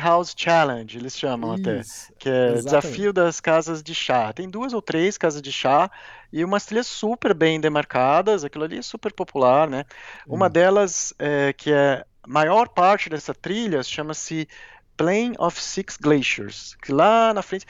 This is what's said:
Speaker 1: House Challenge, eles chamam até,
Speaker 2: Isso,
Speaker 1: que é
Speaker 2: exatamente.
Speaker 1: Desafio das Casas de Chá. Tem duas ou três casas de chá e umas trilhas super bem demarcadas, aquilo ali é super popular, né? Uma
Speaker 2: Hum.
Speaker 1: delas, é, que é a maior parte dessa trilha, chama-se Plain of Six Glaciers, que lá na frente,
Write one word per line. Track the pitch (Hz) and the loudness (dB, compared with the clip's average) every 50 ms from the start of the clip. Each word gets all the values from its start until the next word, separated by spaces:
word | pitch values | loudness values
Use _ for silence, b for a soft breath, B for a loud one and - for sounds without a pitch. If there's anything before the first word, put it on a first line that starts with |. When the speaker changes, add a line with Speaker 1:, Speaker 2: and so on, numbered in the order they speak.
| 147 | 0
Speaker 1:
House | 170 170 175 180 170 - | 2 2 2 2 0 -6
Challenge, | - - 175 170 165 156 143 127 117 113 110 107 120 | -6 0 2 4 4 4 2 0 -4 -8 -12 -12 -12
eles | 123 131 - - | -12 -12 -10 -6
chamam | - 143 127 117 117 113 113 | -4 -4 -4 -4 -4 -4 -4
até, | - - 120 110 104 107 | -4 -4 -4 -4 -4 -6
Speaker 2:
Isso, | - - - - - _ - | -10 -14 -18 -18 -20 _ -8
Speaker 1:
que | - 135 | -4 0
é | 131 127 127 123 120 120 117 | 2 2 4 2 2 0 0
Speaker 2:
exatamente. | |
Speaker 1:
Desafio | 135 147 143 143 165 123 170 202 208 196 | 2 2 2 2 2 -4 -2 -2 0 2
das | 185 175 170 160 - | 2 2 2 0 -2
Casas | - - 160 160 160 160 165 156 151 | 0 2 2 2 2 0 -6 -8 -8
de | 151 165 | -10 -8
Chá. | - - - 131 127 113 107 110 | -8 -4 0 0 0 0 -2 -4
Tem | - 180 185 | -10 -12 -12
duas | 180 214 247 269 247 | -10 -8 -8 -6 -6
ou | 220 - | -6 -6
três | - - 160 170 196 202 | -4 -2 0 0 0 0
casas | - - 170 147 147 | 0 0 -2 -2 -2
de | 139 139 | -8 -10
chá | 135 - - 131 135 147 175 196 B B B B B B B B - | -8 -2 0 2 4 4 4 2 B B B B B B B B -6
e | 151 165 | -4 -2
umas | 180 202 202 - | 0 0 -2 -2
trilhas | - 214 226 247 | -2 -4 -4 -4
super | - - - - 214 233 - - 254 196 | -4 -6 -6 -4 -4 -4 -2 0 0 2
bem | 160 160 160 160 160 | 4 2 2 2 2
demarcadas, | 151 156 151 151 147 - - 131 127 131 143 165 190 208 214 190 143 | 0 0 0 0 -2 -2 0 0 2 4 4 2 2 2 0 0 -2
aquilo | 143 - 151 151 | -6 -8 -6 -8
ali | 160 175 - | -6 -8 -10
é | 240 | -12
super | - - 226 - 208 - | -12 -12 -10 -10 -10 -8
popular, | - 185 - - 143 131 123 127 143 160 156 | -8 -10 -6 -2 2 4 4 6 4 4 2
né? | 135 131 147 B B B B B B B B B | 0 -6 -8 B B B B B B B B B
Uma | 135 170 196 180 | -2 0 0 2
Speaker 2:
Hum. | |
Speaker 1:
delas, | 156 165 175 185 196 208 202 185 - - - - - - | 4 4 4 6 6 4 2 2 -2 -6 -8 -8 -8 -6
é, | - 147 147 143 139 139 139 | -4 -2 0 2 0 0 -2
que | - - 147 151 | -2 -2 0 2
é | 143 143 139 135 123 - _ _ _ - | 4 4 4 2 0 -4 _ _ _ -10
a | - | -2
maior | 127 151 156 156 180 220 240 226 | 0 2 2 4 4 2 2 2
parte | - - 180 185 208 196 - 180 | 2 2 4 4 4 2 0 -6
dessa | 160 147 - - 143 | -8 -8 -8 -8 -10
trilha, | - - 165 185 220 240 220 165 139 127 | -8 -6 -6 -6 -4 -2 -2 -2 -2 -2
chama-se | - - - 151 151 156 - - - 165 160 156 - B B B B B B B B _ | -4 -8 -8 -8 -8 -8 -10 -10 -8 -6 -6 -8 -8 B B B B B B B B _
Plain | - 156 165 190 208 233 247 233 - | -2 0 0 0 0 -2 -4 -4 -2
of | - 170 - - - | -2 -2 -2 -4 -10
Six | - - - 190 - - | -10 -8 -8 -8 -8 -8
Glaciers, | - - 147 151 143 123 - - - 104 101 - - - - - - - | -4 0 2 2 2 2 -2 -4 -6 -8 -12 -14 -16 -18 -18 -20 -16 -8
que | - 139 | -4 2
lá | 139 165 202 220 226 226 226 220 | 4 4 4 6 4 4 2 0
na | 202 | -2
frente, | 180 - - 190 - B | -4 -6 -8 -10 -10 B